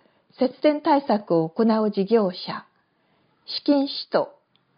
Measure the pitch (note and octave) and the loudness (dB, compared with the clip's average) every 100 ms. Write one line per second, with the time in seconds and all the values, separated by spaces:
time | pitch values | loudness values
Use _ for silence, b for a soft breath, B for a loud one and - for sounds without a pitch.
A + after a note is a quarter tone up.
0 | b b b - B3+ - D4+ D4 D#4+ C#4+ | b b b -4 -4 0 0 0 2 0
1 | C#4 G#3 - E3+ D#3+ - A3+ A3 G#3+ G3+ | 2 -2 2 0 0 0 0 2 0 -2
2 | F#3+ A3+ F#3+ F3+ - - - _ _ _ | 2 2 0 -4 -12 -14 -16 _ _ _
3 | _ _ _ _ - - - C#4+ C#4 - | _ _ _ _ -14 -8 0 0 0 -8
4 | - F3+ - - _ _ _ | -4 -4 -4 -10 _ _ _